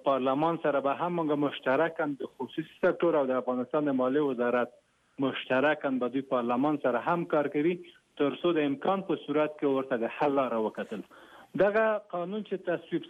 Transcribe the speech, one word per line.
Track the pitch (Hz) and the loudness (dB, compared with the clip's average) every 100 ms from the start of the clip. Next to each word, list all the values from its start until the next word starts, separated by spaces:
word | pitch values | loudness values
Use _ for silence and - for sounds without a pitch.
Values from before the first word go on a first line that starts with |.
| 143 | 0
پارلمان | 131 131 135 160 165 | 2 2 2 2 0
سره | 151 139 139 | 0 0 0
به | 127 | -2
هم | 175 175 | -2 -2
موږ | 151 147 143 | 0 0 -2
مشترکاً | - 131 139 165 165 147 139 | -2 0 2 2 -2 -4 -4
د | - - | -8 -10
خصوصي | 120 - 160 - 185 | -8 -8 -10 0 0
سکتور | 165 170 156 | 2 2 4
او | 131 | 2
د | 127 | 0
افغانستان | 123 127 123 156 147 | 0 -2 -2 0 2
د | 131 | 2
مالیې | 127 143 143 | 2 2 2
وزارت | 120 120 123 117 - _ _ _ - | 0 2 2 0 -6 _ _ _ -4
مشترکاً | 135 - - 131 147 151 143 131 | -2 -2 -2 2 2 2 -2 -2
به | 123 | -2
دوی | 135 135 | -2 -2
پارلمان | 127 120 123 147 147 | 0 0 0 0 0
سره | 131 120 | 0 0
هم | 127 175 165 | 0 -2 0
کار | 156 143 | 0 0
کوي، | 147 160 175 - - _ - | 0 0 -2 -6 -20 _ -2
تر | 143 131 | -2 0
څو | 175 156 | 0 2
د | 147 | 0
امکان | 139 - 196 180 | 0 -2 -2 -2
په | 151 | -4
صورت | - 147 151 - | -2 0 0 0
کې | 143 | 0
ورته | 135 131 123 | 0 0 -2
د | 117 - | -2 -2
حل | 147 139 | 0 2
لاره | 123 113 | 0 0
وکتل. | 107 110 101 104 - - - - - - | -2 -4 -8 -10 -12 -18 -20 -20 -6 0
دغه | 196 214 220 214 - | 2 4 2 0 -4
قانون | 175 175 214 202 | -6 -6 -6 -6
چې | 185 180 | -6 -4
تصویب | 165 - 170 | -6 -4 -6